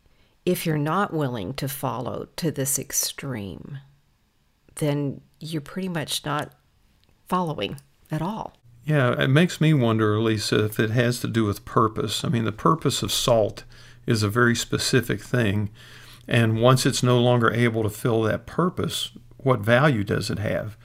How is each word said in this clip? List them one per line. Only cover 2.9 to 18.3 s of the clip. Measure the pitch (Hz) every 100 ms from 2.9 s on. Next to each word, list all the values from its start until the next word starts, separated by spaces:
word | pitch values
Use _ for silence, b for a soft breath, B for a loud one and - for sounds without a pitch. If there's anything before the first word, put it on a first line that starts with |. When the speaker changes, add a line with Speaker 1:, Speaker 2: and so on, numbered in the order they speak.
| - - - 143 120 101 82 - 139 139 _ _ _ _ _ _ _ _ -
Speaker 1:
then | 151 143 143 131 - _
you're | 151 165
pretty | 143 - 185
much | 170 139 -
not | - 147 139 - _ _ _ _ _ _ -
following | 180 175 - 101 139 - _ _
at | 156
all? | 175 220 - - _ -
Speaker 2:
Yeah, | - 151 123 123
it | 139
makes | 135 175 -
me | 156
wonder, | 151 117 110 107 107
Lisa, | 113 107 101 120
if | 107 -
it | 110
has | 113 120 123
to | 117
do | 113
with | 107 98
purpose. | - - 110 110 110 -
I | -
mean, | 117
the | 113
purpose | 104 165 160 143 -
of | 110
salt | - - 117 104 - - b b b -
is | 117
a | 104
very | 110 120 117
specific | - 113 - 131 - 107
thing. | - 127 113 101 104 B B B B B -
And | 120 113 110
once | 120 131
it's | 139 117
no | 123 123
longer | 123 123 117
able | 117 120 113
to | 107
fill | - 127 113
that | 110